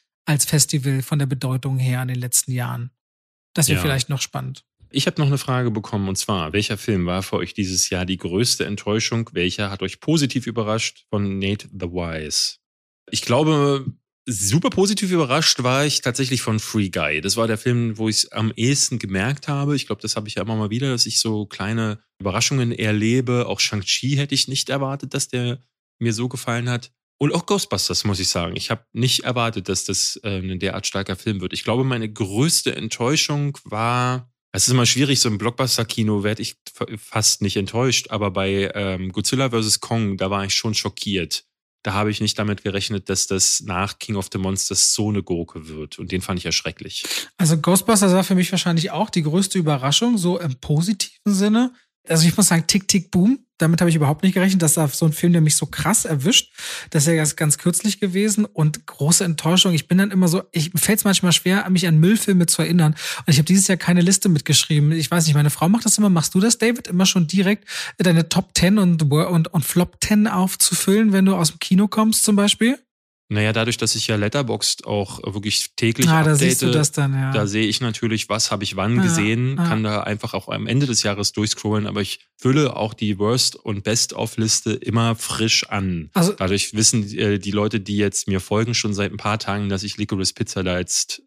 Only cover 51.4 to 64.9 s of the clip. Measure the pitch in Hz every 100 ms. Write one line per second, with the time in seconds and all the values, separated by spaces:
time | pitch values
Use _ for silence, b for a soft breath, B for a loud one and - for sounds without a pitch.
51.4 | 208 220 247 b b _ - 165 165 214
52.4 | 202 165 - 202 - 202 - 180 202 269
53.4 | _ - 160 165 175 160 143 151 190 185
54.4 | 190 190 160 170 147 - 160 151 175 170
55.4 | 156 - 147 - 156 214 311 143 156 269
56.4 | - B B B B 156 151 165 151 -
57.4 | 156 - 175 175 214 - 202 185 214 208
58.4 | 208 - 151 - - - 143 170 175 151
59.4 | 160 185 196 160 - 180 202 190 180 185
60.4 | - 170 160 170 - 208 202 185 180 160
61.4 | 180 196 185 185 175 156 175 220 - 185
62.4 | 165 - - 175 156 156 B B - 143
63.4 | 151 190 196 175 - 180 175 196 196 156
64.4 | - 143 - 151 147